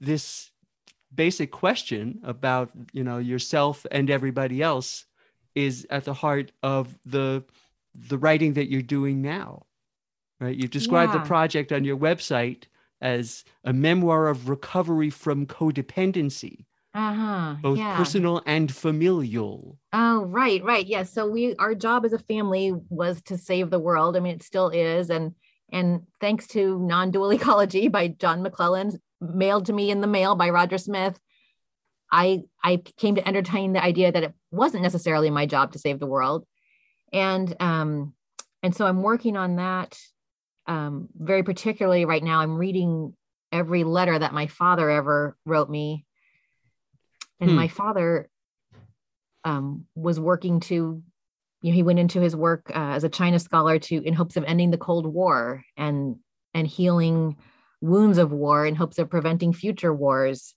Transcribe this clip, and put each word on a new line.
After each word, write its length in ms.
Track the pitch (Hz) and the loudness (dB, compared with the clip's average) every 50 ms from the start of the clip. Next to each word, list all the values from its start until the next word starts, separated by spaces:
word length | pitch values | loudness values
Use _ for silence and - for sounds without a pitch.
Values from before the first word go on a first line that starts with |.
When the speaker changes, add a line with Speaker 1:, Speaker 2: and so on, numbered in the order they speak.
Speaker 1:
this 500 | 135 139 156 151 - - - - - - _ _ _ _ _ _ _ _ _ _ _ _ 131 | -4 -2 -2 -2 -4 -8 -12 -14 -16 -18 _ _ _ _ _ _ _ _ _ _ _ _ -2
basic 360 | 143 160 175 180 - 151 135 | 0 0 0 0 -2 -6 -6
question 680 | - - - 185 247 - - - 123 107 107 120 - 220 - | -6 -2 0 0 0 0 -4 -6 -6 -6 -6 -8 -8 -10 -10
about, 460 | 131 120 127 135 131 127 127 127 117 - - 120 - - | -10 -10 -4 -2 0 0 0 -2 -6 -10 -18 -20 -14 -8
you 120 | 139 127 | -6 -6
know, 140 | 123 120 120 | -4 -4 -6
yourself 680 | 123 120 127 127 - - - 151 143 147 143 - - - | -6 -4 -4 -6 -6 -2 0 2 2 2 0 -4 -8 -4
and 180 | - 139 139 135 | -2 0 0 2
everybody 520 | 139 135 135 135 120 139 135 131 127 135 156 | 0 0 0 -2 -4 -2 -4 -2 -2 -2 0
else 420 | 165 147 131 131 - - - - _ _ _ _ _ _ _ _ _ - | 0 0 -2 -4 -8 -10 -14 -16 _ _ _ _ _ _ _ _ _ -4
is 320 | 147 139 139 127 123 - - | -2 -2 -2 -2 -6 -8 -6
at 140 | 139 139 135 | -6 -6 -6
the 80 | 147 139 | -6 -8
heart 380 | - - 151 143 143 135 139 _ - - | -4 -2 0 0 0 -2 -6 _ -6 -4
of 340 | 135 135 135 131 123 131 - - | -2 -2 -2 -2 -4 -10 -18 -12
the, 400 | 127 127 139 135 131 135 135 131 _ _ _ _ _ _ _ _ _ _ | -4 -4 -2 -2 0 -2 -4 -6 _ _ _ _ _ _ _ _ _ _
the 220 | - 117 117 139 | -20 -10 -6 -4
writing 380 | 131 143 156 156 156 160 151 135 | 0 2 4 4 4 4 2 2
that 160 | 147 143 139 | 0 -2 -2
you're 100 | 135 131 | -2 -4
doing 400 | 127 117 143 139 139 139 139 135 | -2 -2 -2 -2 0 0 -2 -2
now, 460 | 135 143 160 196 - - - - - _ _ _ _ _ _ _ _ _ _ _ _ _ _ - | -4 -4 -6 -8 -10 -12 -14 -18 -20 _ _ _ _ _ _ _ _ _ _ _ _ _ _ -8
right? 160 | 127 127 127 | -6 -6 -4
You've 140 | 127 127 120 | -4 -4 -4
described 420 | - 143 226 226 175 170 170 165 - | -4 -4 -2 2 2 4 4 4 2
the 60 | - | 0
Speaker 2:
Yeah. 60 | 156 | 0
Speaker 1:
project 460 | 151 175 160 160 160 - 151 139 - | 0 2 2 2 2 0 -2 -2 -2
on 140 | 151 143 139 | -2 -2 0
your 140 | 139 139 131 | -2 -2 0
website 680 | 147 156 180 175 - - 143 123 120 123 - - - _ _ _ _ _ _ - 127 | 0 0 0 0 -2 -4 -2 -2 -2 -2 -6 -8 -16 _ _ _ _ _ _ -6 -2
as 420 | 127 123 120 120 113 - - - _ _ _ - | -2 0 -2 -2 -6 -10 -16 -20 _ _ _ -4
a 100 | 127 127 | -2 0
memoir 540 | 131 143 160 170 185 180 170 160 156 160 151 | 2 4 4 4 4 4 4 4 4 4 2
of 200 | 147 127 123 127 | 0 -2 -2 -6
recovery 640 | 139 139 - - - 185 175 165 165 156 156 151 | -6 -6 -6 -4 -2 -2 0 0 0 0 0 -2
from 340 | 143 - - 156 143 143 143 | -4 -6 -4 -2 -2 -2 -2
codependency, 1200 | 139 - - 160 156 143 139 127 - - 185 190 190 185 185 147 139 135 - - - - - - _ _ _ _ _ - | -6 -4 -2 -2 0 0 -2 -6 -6 -4 -2 -2 0 0 0 -2 -4 -4 -8 -14 -16 -18 -20 -20 _ _ _ _ _ -8
Speaker 2:
Uh-huh. 640 | 208 220 214 208 214 220 214 202 185 165 156 147 147 | -6 -6 -4 -4 -4 -4 -4 -4 -4 -4 -6 -6 -4
Speaker 1:
both 180 | 151 139 139 214 | -2 -2 0 0
Speaker 2:
Yeah. 180 | 220 208 190 | -2 -4 -2
Speaker 1:
personal 440 | 170 180 - 151 202 175 170 170 165 - | -2 -2 0 0 0 0 2 0 -2 -2
and 260 | 147 151 160 156 147 131 | -2 0 0 0 -2 -2
familial. 1040 | - - 160 156 156 165 185 185 170 139 117 107 117 107 104 101 - - - - - _ - - | -4 -2 -2 0 2 2 2 2 0 -2 -2 -4 -4 -6 -6 -8 -12 -16 -20 -20 -20 _ -6 -2
Speaker 2:
Oh, 320 | 220 233 233 226 220 202 | 0 2 2 2 0 -2
right, 380 | 180 180 240 262 247 196 180 180 | -4 -2 0 0 2 0 0 0
right. 220 | 220 240 214 190 | 0 0 0 0
Yeah. 160 | 190 214 196 185 | -2 -4 -4 -4
So 260 | 185 - 226 214 208 | -4 -4 -4 -4 -2
we, 260 | 214 233 240 247 202 | -2 -2 -2 -2 -2
our 180 | - 190 214 220 | -2 -2 -2 -2
job 320 | 196 226 226 233 247 226 | -2 -2 0 0 0 0
as 80 | 226 220 | 0 -2
a 40 | 226 | -2
family 520 | - - 214 214 214 196 185 190 196 190 185 170 170 - | -4 -4 -4 -2 0 0 0 0 0 -2 -2 -4 -6 -8
was 320 | 175 160 175 175 180 170 - | -6 -4 -2 -2 -2 -4 -8
to 140 | - 190 | -10 -10
save 320 | 175 - - 185 180 185 165 | -10 -4 -2 -2 0 0 0
the 100 | 185 175 | 0 0
world. 360 | 160 175 170 156 156 170 175 | 0 2 2 2 2 2 0
I 40 | 185 | 0
mean, 160 | 180 180 165 | 0 -2 -4
it 60 | 165 - | -6 -10
still 280 | - - 190 185 175 | -6 -2 0 0 2
is. 400 | 165 170 165 165 165 175 180 165 | 2 0 0 2 0 0 -2 -2
And, 240 | 170 160 160 160 175 _ _ _ _ _ _ - | -2 -4 -4 -6 -8 _ _ _ _ _ _ -8
and 360 | - 185 180 175 175 170 170 _ _ - | -4 -2 0 0 0 -2 -4 _ _ -4
thanks 260 | - 202 214 214 - - | -2 -2 -2 -2 -4 -4
to 300 | - 214 196 190 190 180 | -2 0 0 2 0 0
Non-Dual 520 | 180 175 170 180 185 185 175 196 196 202 | -2 0 0 0 0 2 0 0 2 2
<laughs> 80 | 208 226 | 2 2
Ecology 500 | - - 214 208 202 196 190 190 220 277 | 2 4 4 4 4 2 2 2 2 2
by 200 | 185 202 175 175 | 2 2 0 0
John 340 | 165 - - 175 165 175 185 | -2 -2 0 0 0 0 -2
McClellan, 560 | 190 185 - 180 175 185 185 202 208 190 175 _ _ _ - | -6 -2 0 0 2 2 0 0 -4 -6 -6 _ _ _ -12
mailed 460 | 175 165 170 190 190 196 202 208 185 | -10 -6 -2 0 2 2 2 2 0
to 60 | 180 208 | 0 -2
me 180 | 208 202 202 | 0 0 0
in 100 | 202 202 | 0 0
the 60 | 202 | 0
mail 280 | 208 208 196 185 196 208 | 0 2 2 2 2 2
by 160 | 180 175 175 | 2 2 2
Roger 280 | 175 175 175 180 190 185 | 4 2 2 2 0 -4
Smith, 400 | 180 202 202 190 190 196 185 - _ _ _ _ _ _ _ _ _ _ _ _ _ _ _ _ _ - | -4 -4 -4 -2 -2 -4 -4 -6 _ _ _ _ _ _ _ _ _ _ _ _ _ _ _ _ _ 0
I, 320 | - 170 180 190 190 180 - - _ _ - | 2 2 4 4 2 0 -2 -10 _ _ 0
I 200 | 175 180 175 175 - _ - | 2 2 0 0 -6 _ -2
came 160 | - 208 208 | 0 2 2
to 120 | 190 185 | 2 0
entertain 460 | 196 190 196 185 - - 202 196 190 190 | 0 0 -2 -2 0 -2 -2 0 0 0
the 100 | 185 170 | 2 2
idea 300 | 180 170 175 185 175 175 | 2 2 4 4 4 4
that 100 | 175 160 | 2 -2
it 120 | 151 - _ _ - | -2 -6 _ _ -8
wasn't 320 | - 180 254 - - 175 180 | 0 2 2 2 2 2 0
necessarily 480 | 180 170 170 - 170 160 151 156 156 | 0 0 0 0 2 2 4 2 2
my 160 | 147 147 147 | 2 2 0
job 260 | 143 151 135 139 135 - | 0 2 2 2 0 -2
to 60 | 147 | -4
save 200 | - 147 139 135 | -4 -4 -2 -2
the 80 | 143 | -4
world. 380 | 135 135 135 131 135 151 165 - _ _ _ _ _ _ _ _ _ _ _ _ - - | -2 0 0 0 0 0 -2 -6 _ _ _ _ _ _ _ _ _ _ _ _ -6 -2
And, 440 | 190 190 190 190 185 185 175 170 - | -2 0 0 0 0 -2 -4 -4 -2
um, 540 | 185 175 165 160 156 156 151 147 143 147 - _ _ _ _ - - _ _ - - | 0 0 0 0 0 -2 -2 -4 -6 -8 -12 _ _ _ _ -20 -20 _ _ -6 -4
and 120 | 185 180 | -4 -2
so 100 | - 214 | 0 0
I'm 160 | 190 185 185 190 | 2 2 2 2
working 340 | 208 233 233 - 233 202 | 0 0 0 0 -2 -2
on 200 | 196 185 180 175 | -2 -2 -2 -2
that, 400 | 175 180 185 185 185 - - - - - _ _ _ _ _ _ _ _ _ _ _ - | -2 -2 -2 -4 -4 -6 -8 -12 -20 -20 _ _ _ _ _ _ _ _ _ _ _ -8
um, 420 | 165 165 156 147 147 147 139 175 - - 160 | -6 -4 -4 -4 -4 -6 -8 -10 -12 -12 -10
very 240 | 160 160 196 190 185 | -4 0 0 0 2
particularly 600 | 196 185 - - 220 214 - 208 185 180 175 170 | 0 -4 -4 -4 -4 -4 0 2 2 2 2 2
right 180 | 160 160 156 156 | 2 0 0 0
now. 180 | 165 160 160 | 2 2 2
I'm 160 | 156 156 160 165 | 2 0 0 -2
reading 580 | 180 190 185 185 175 170 165 160 156 - - _ _ _ _ _ _ - | -2 -2 0 0 0 0 0 -2 -4 -8 -10 _ _ _ _ _ _ -6
every 340 | - 170 175 160 175 175 165 | -4 -4 -2 0 0 0 2
letter 340 | 165 165 180 180 175 165 156 | 2 2 2 2 2 2 0
that 160 | 156 - 156 | 0 -2 -2
my 120 | 151 151 | -4 -6
father 440 | 147 - - 175 180 180 170 160 151 | -6 -4 0 2 4 4 4 4 2
ever 460 | 147 147 139 147 147 147 147 143 - _ - | 2 2 2 2 0 0 0 -2 -6 _ -6
wrote 240 | 156 160 151 147 143 | -2 0 0 0 0
me. 340 | 147 151 151 151 156 151 - _ _ _ _ _ _ _ _ _ _ _ _ _ _ _ _ _ _ _ _ _ _ - - _ _ - | -2 -6 -4 -6 -6 -8 -12 _ _ _ _ _ _ _ _ _ _ _ _ _ _ _ _ _ _ _ _ _ _ -20 -20 _ _ 0
And 100 | 180 175 | 4 6
Speaker 1:
Hmm. 60 | 165 | 6
Speaker 2:
my 120 | 160 165 165 | 6 4 2
father, 600 | - - 202 214 214 190 170 170 170 151 - - _ _ _ _ _ _ _ _ _ - - _ _ _ _ _ _ _ _ _ _ _ - | -2 -4 -2 -2 0 0 2 2 0 0 -2 -6 _ _ _ _ _ _ _ _ _ -20 -20 _ _ _ _ _ _ _ _ _ _ _ -6
um, 420 | 160 147 139 139 139 143 160 165 _ - | -4 -4 -4 -4 -6 -8 -10 -14 _ -12
was 260 | 165 160 175 170 160 | -6 -2 -2 -2 0
working 400 | 160 170 180 175 - 185 170 165 | 2 0 0 0 2 0 0 0
to, 420 | - - 180 170 165 160 165 160 170 _ _ _ _ _ _ _ _ _ _ _ - | 0 0 -2 -2 -2 -2 -4 -8 -12 _ _ _ _ _ _ _ _ _ _ _ 0
you 80 | 170 | 2
know, 40 | 170 | 4
he 80 | 180 170 | 4 6
went 160 | 175 175 175 | 6 4 4
into 220 | 175 175 - 185 | 4 2 2 2
his 160 | 175 170 165 | 2 2 2
work, 340 | 156 160 165 165 160 - - - | 2 2 2 2 0 -2 -6 -6
uh, 180 | 160 151 143 143 | -4 -2 -2 -2
as 120 | 143 151 | 0 -2
a 40 | 160 | -2
China 300 | - - 175 175 175 170 | 0 2 2 4 4 2
scholar 400 | 170 - - 165 156 160 160 156 | 2 2 2 4 6 6 4 2
to, 240 | - - 170 156 - | 2 0 -4 -4 -2
in 100 | 160 165 | 0 0
hopes 220 | 160 175 170 - | 0 0 0 -2
of 80 | 180 147 | -4 -2
ending 260 | 151 165 170 175 175 | 0 2 2 4 4
the 80 | 170 170 | 2 0
Cold 280 | - - 170 170 156 | 0 0 0 0 0
War 580 | 160 151 170 185 185 143 123 117 120 127 135 - _ _ | -2 -2 0 2 2 2 2 0 -2 -6 -10 -12 _ _
and, 400 | - 151 147 147 139 139 135 117 - _ _ _ _ _ _ - | -6 -4 -2 -2 -2 -2 -4 -6 -8 _ _ _ _ _ _ -4
and 140 | 165 160 | -2 -2
healing 720 | 151 - - 180 180 175 170 165 165 165 165 160 156 147 - - _ _ _ _ _ _ - | -2 -2 0 2 2 4 4 4 4 2 2 0 0 -2 -6 -14 _ _ _ _ _ _ -6
wounds 360 | - 160 180 202 214 214 190 175 | 0 2 4 6 6 6 6 6
of 120 | 170 147 | 4 4
war 340 | 147 143 147 143 147 147 151 | 2 0 2 2 4 4 4
in 120 | 151 151 | 2 0
hopes 220 | 156 170 156 - - | 0 -2 -2 -2 -4
of 120 | 165 151 | -4 0
preventing 420 | - 170 151 160 165 170 175 170 170 | 0 0 0 0 0 0 2 0 0
future 400 | - - 208 202 - - 170 156 | 0 -2 -6 -4 -2 0 0 0
wars, 640 | 139 143 139 131 131 135 135 135 120 - - - | 2 2 2 2 2 2 0 -2 -4 -10 -18 -20